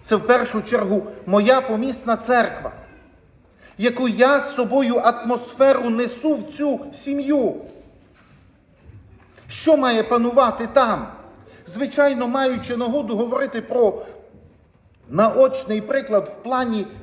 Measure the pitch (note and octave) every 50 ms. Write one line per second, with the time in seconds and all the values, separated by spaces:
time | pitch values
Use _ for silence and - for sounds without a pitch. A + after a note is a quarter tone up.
0 | _ - A3 G3+ - - B3 B3 A#3 A#3 - A3 G3+ - A#3+ A3+ G#3 F#3+ G3+ G3+
1 | - - - - - - F#3 G#3 G#3 A3 C4 C4+ C4 C4 A3 G#3+ A#3 C4+ B3 -
2 | - A#3 A3+ A3 - - B3+ B3 A3+ - - - - B2 - - - - - -
3 | - _ _ _ _ _ _ _ _ _ _ _ _ - _ - G3 A#3+ A#3+ A#3+
4 | C4 B3 G#3 F3+ B3 C4 C#4+ C#4 C#4 - - - B3 G#3 G#3+ C#4 C4+ A#3 B3 A#3
5 | A#3+ A#3 A#3+ - - A3+ B3 A#3 - - - - C4+ C#4 C4+ C4 A#3+ A#3+ A3+ A3+
6 | B3 A#3 - - - D#4 D4+ A#3+ G#3+ - - - D4 D4 C4 - - - - -
7 | - C#4 C#4 C#4+ C#4 C4+ D4+ C#4+ B3 F#3 D3 - - - - - - - _ _
8 | _ _ _ _ _ _ _ _ _ _ _ _ _ _ _ _ _ - - -
9 | - - - - _ _ _ - _ - - - - D#4 D#4+ C#4+ C4 B3+ A#3 A3
10 | G#3+ - A#3+ A#3+ A#3 A#3+ A#3+ C4 B3+ A#3 G#3+ - A#3 A3+ - C#4 C4 A#3 - C3+
11 | A#2 G2+ - - - - - - - - - - - - E3+ G#3 C#4 C4+ - -
12 | C#4+ C#4+ C4+ A#3 B3 A#3+ A#3+ C4+ C4+ C4 B3+ A#3 - - B3 A#3 B3 A#3 A#3 D4
13 | C#4 G3+ A3+ G3+ A#3+ A#3 A#3+ C4+ C#4 C4+ - A3+ - - - B3+ A#3 G#3 - -
14 | - - - - - - _ - - - _ _ _ _ _ _ _ _ _ _
15 | _ - B2+ D#3+ G#3+ A3 F#3 B3 C4 C4 C4 - - - G#3+ G#3+ G#3+ - C#4 C4+
16 | - - G#3+ G3+ F#3+ - - - - A#3 C4 B3+ B3+ A#3+ A3+ G#3+ G3 - - -